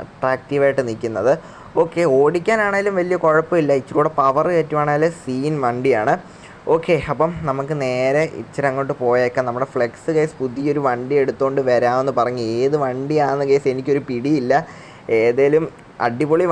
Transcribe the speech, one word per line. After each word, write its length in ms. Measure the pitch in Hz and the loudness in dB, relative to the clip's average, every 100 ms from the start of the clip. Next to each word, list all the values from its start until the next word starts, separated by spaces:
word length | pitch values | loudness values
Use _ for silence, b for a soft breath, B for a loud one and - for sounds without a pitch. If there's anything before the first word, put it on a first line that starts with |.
അട്രാക്റ്റീവായിട്ട് 800 | - - 131 131 - 143 139 135 123 | -10 -6 -2 -2 -2 0 2 2 -2
നിൽക്കുന്നത്. 420 | 110 117 107 113 160 B B B - | -4 -6 0 0 0 B B B -2
ഓക്കെ, 200 | 165 170 170 131 | 0 0 2 4
ഓടിക്കാനാണേലും 760 | 143 175 170 220 202 196 202 190 | 4 2 0 0 0 0 0 -2
വലിയ 160 | 180 180 | -2 0
കുഴപ്പമില്ല, 480 | 165 156 160 175 147 139 | 2 2 2 0 2 0
ഇച്ചിരി 180 | - 147 | 0 0
കൂടെ 140 | 156 156 | 0 2
പവർ 260 | 135 135 175 | 2 2 2
കയറ്റുവാണേൽ 500 | 175 151 151 147 147 165 165 | 0 0 -2 0 2 0 -2
സീൻ 320 | - 127 147 156 123 | -8 -4 -2 -2 -2
വണ്ടിയാണ്. 480 | 123 131 113 110 185 B B B B - | 0 2 2 2 -2 B B B B -2
ഓക്കെ, 220 | 160 165 156 156 | 0 2 -2 -2
അപ്പം 180 | 135 160 165 156 | -2 -2 -2 -4
നമുക്ക് 260 | 135 139 151 | -4 -4 -4
നേരെ 400 | 131 127 131 143 160 - | -2 0 0 0 -2 -6
ഇച്ചിരി 260 | 117 - 139 | -10 -4 -2
അങ്ങോട്ട് 240 | 131 135 143 | -2 -4 -2
പോയേക്കാം. 420 | 123 123 123 127 127 | 0 2 2 0 -4
നമ്മുടെ 200 | 120 135 | -4 -4
ഫ്ലെക്സ് 360 | 135 120 - - 156 | -2 -4 -4 -4 0
ഗൈസ് 180 | 151 - | -2 -4
പുതിയൊരു 380 | 131 120 147 147 139 | -6 -4 -2 0 -2
വണ്ടി 260 | 120 127 143 | -2 -2 0
എടുത്തുകൊണ്ട് 380 | 131 113 135 139 131 | 0 0 -2 0 0
വരാമെന്ന് 420 | 120 120 127 135 123 | 2 2 0 0 0
പറഞ്ഞ്, 240 | 117 123 113 117 | -2 -2 -4 0
ഏത് 180 | 135 151 | 0 0
വണ്ടിയാണെന്ന് 640 | 135 127 139 151 139 143 139 | -2 -4 -2 0 0 0 2
ഗൈസ് 160 | 139 143 | 2 2
എനിക്കൊരു 280 | 127 135 143 - | -2 0 -2 -2
പിടിയില്ല. 420 | 120 135 151 123 139 165 B B B - 113 | -4 0 0 2 0 -2 B B B -2 2
ഏതേലും 420 | 117 123 143 156 160 - - - 120 | 2 4 4 4 0 -8 -20 -4 -4
അടിപൊളി 380 | 120 147 165 180 | -2 0 2 2